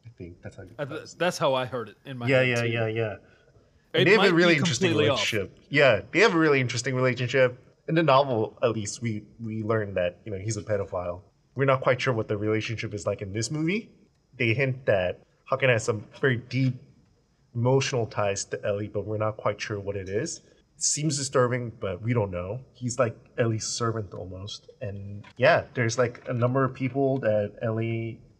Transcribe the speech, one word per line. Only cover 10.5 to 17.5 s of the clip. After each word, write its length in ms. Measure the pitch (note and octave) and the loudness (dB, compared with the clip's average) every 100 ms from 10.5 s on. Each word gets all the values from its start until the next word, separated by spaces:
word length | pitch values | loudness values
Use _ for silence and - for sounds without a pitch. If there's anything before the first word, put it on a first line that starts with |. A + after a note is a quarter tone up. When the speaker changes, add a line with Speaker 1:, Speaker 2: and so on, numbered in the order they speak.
| G#2 | -6
Speaker 1:
a 60 | |
pedophile. 600 | F2+ G#2 F2+ F#2 F2 F2 - _ _ B2 | -4 -4 -4 -6 -6 -10 -14 _ _ -2
We're 80 | |
not 160 | C3+ C3 | 0 2
quite 200 | C#3 B2+ | 2 0
sure 140 | C3+ | 0
what 140 | A2+ G#2+ | -2 -2
the 80 | G#2+ | -2
relationship 580 | G#2+ A2 G#2+ A2 A2 | 0 -2 -2 -8 -8
is 120 | G2+ G2+ | -6 -6
like 140 | G2 | -6
in 100 | G2+ | -6
this 180 | G2+ A2+ | -6 -6
movie. 400 | D3+ D#3+ G#3 - _ _ _ _ - | -4 -2 -4 -6 _ _ _ _ -2
They 160 | A2+ | 0
hint 320 | A#2+ C#3 B2+ - | 2 0 -2 0
that 340 | G2+ F2+ - _ _ - | 0 0 -4 _ _ -6
Hakan 180 | C3+ C3+ | 0 2
has 140 | A2+ | 2
some 240 | A#2 G#2+ - - | 0 -4 -6 -2
very 160 | C#3+ A#2 | 0 0
deep 380 | - B2+ C3 B2 - _ _ _ _ _ _ | -2 0 0 -2 -14 _ _ _ _ _ _